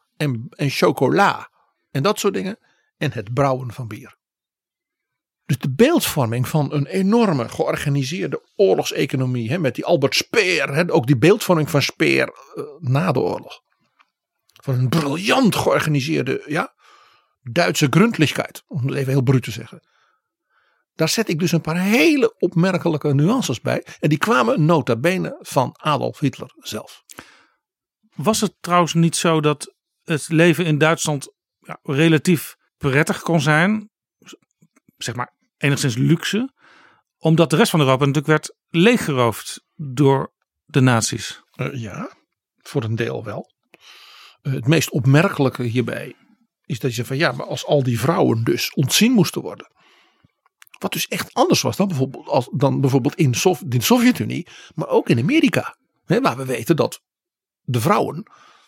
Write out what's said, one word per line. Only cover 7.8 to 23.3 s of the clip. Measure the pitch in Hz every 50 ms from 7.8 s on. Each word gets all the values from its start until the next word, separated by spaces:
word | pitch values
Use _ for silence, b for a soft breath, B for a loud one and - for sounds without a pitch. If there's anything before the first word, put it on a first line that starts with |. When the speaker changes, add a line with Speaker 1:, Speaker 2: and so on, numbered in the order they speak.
| - 147 139 143 131 131 175 196 180 143 - - - _ _
Speaker 1:
oorlogseconomie, | - 196 190 180 - - - - 160 151 139 - 131 131 127 127 123 113 110
hè, | 147 190
met | 156 127 -
die | - -
Albert | - 175 147 139 131 -
Speer, | - - - - 233 190 185 175 151 139 143 139
hè, | 156 180 170
ook | - 165 113
die | 123 147 110
beeldvorming | 127 170 208 - - - 180 156 147 -
van | - 139
Speer, | 131 - - - 160 143 135 135 131 -
eh, | - - - - - - 139 147 139 160
na | 170 123 131 143 180 180
de | 127 -
oorlog. | - 90 95 87 85 - - - _ _ _ _ _ _ _ _ _ _ _ _ _ _ _ _ _ _ _ _
Van | - 135 131
een | 127 131 120
briljant | 117 165 147 143 135 175 196 240 254 269 269 185 -
georganiseerde, | - - 135 135 143 - 156 147 139 123 156 160 143 123 135 131 95 98
ja, | 139 147 180 247 - _ b b b b b b b b b b b b b
Duitse | _ 123 113 170 170 180 160 - 151 131
Gründlichkeit, | 120 160 214 240 220 - 151 - - - - - - - -
om | _ 240 139 123
het | 139 135
even | 139 135 131
heel | 135 143
bruut | 123 131 135 123
te | - -
zeggen. | 107 117 117 - - - _ _ _ _ _ _ _ _ _ _ _ _ _ _ _ _ _ _ _ _ _ _ _
Daar | - 160 156
zet | - 226 220 -
ik | 180 151
dus | 185 160
een | 170 160
paar | - 156 165 180
hele | 185 202 220 262 311 330 294 277 233 - - _
opmerkelijke | 185 175 - 165 175 190 185 165 - 170 156 143 - 147 139
nuances | 139 147 185